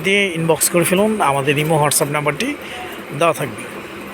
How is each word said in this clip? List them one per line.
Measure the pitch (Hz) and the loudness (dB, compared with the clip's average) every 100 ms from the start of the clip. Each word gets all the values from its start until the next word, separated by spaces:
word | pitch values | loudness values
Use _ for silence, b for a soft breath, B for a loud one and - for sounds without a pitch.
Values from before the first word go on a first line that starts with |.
দিয়ে | 165 202 196 | 2 2 2
ইনবক্স | 165 165 156 - | 0 2 2 2
করে | 175 | 2
ফেলুন | 165 185 214 214 | 2 4 2 2
আমাদের | 147 139 139 143 | 2 2 2 2
ইমো, | 151 160 | 2 4
WhatsApp | 147 - 147 | 4 2 0
নাম্বারটি | 147 147 147 247 294 B B B B B 143 | 0 -2 -2 -2 -6 B B B B B 0
দেওয়া | 165 | 2
থাকবে। | 147 127 107 - - - - - | 2 -4 -8 -12 -12 -14 -14 -14